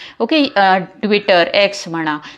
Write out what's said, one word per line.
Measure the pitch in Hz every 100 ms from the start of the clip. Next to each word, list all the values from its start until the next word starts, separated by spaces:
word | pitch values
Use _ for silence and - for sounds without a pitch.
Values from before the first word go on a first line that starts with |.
| - -
ओके, | 233 320 277 -
अ, | 190 190 180 -
Twitter, | 202 208 208 180 170
X | - 196 196 -
म्हणा, | 165 160 151 -